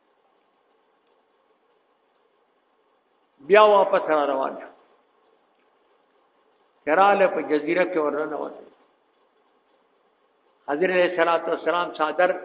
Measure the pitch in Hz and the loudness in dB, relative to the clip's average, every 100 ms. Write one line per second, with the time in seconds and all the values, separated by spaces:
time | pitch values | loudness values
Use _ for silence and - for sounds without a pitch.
0 | _ _ _ _ _ _ _ _ _ _ | _ _ _ _ _ _ _ _ _ _
1 | _ _ _ _ _ _ _ _ _ _ | _ _ _ _ _ _ _ _ _ _
2 | _ _ _ _ _ _ _ _ _ _ | _ _ _ _ _ _ _ _ _ _
3 | _ _ _ _ 139 202 214 202 190 190 | _ _ _ _ 2 6 8 6 2 0
4 | - 156 139 135 143 - - - _ _ | 0 -2 0 -2 -6 -8 -18 -20 _ _
5 | _ _ _ _ _ _ _ _ _ _ | _ _ _ _ _ _ _ _ _ _
6 | _ _ _ _ _ _ _ _ - 160 | _ _ _ _ _ _ _ _ -2 4
7 | 196 202 185 - 151 151 151 170 180 160 | 4 4 2 0 -2 -4 0 0 0 -2
8 | 151 143 156 147 143 - - _ _ _ | -2 -4 -6 -8 -12 -14 -20 _ _ _
9 | _ _ _ _ _ _ _ _ _ _ | _ _ _ _ _ _ _ _ _ _
10 | _ _ _ _ _ _ - 147 185 185 | _ _ _ _ _ _ -10 -4 -2 0
11 | 175 180 165 165 165 165 160 175 175 - | 0 0 -2 -2 -4 -6 -4 -4 -6 -6
12 | 156 151 180 185 | -6 -2 -2 -2